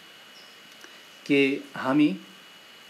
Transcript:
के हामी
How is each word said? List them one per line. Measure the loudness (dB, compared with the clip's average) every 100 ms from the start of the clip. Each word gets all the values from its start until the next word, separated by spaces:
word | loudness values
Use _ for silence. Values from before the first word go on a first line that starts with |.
| -20 -20 -20 -20 -20 -20 -20 -20 -20 -20 -20 -14 -2
के | 0 2 -2 -8 -10
हामी | -2 2 2 0 -14 -20 -20 -20 -20 -20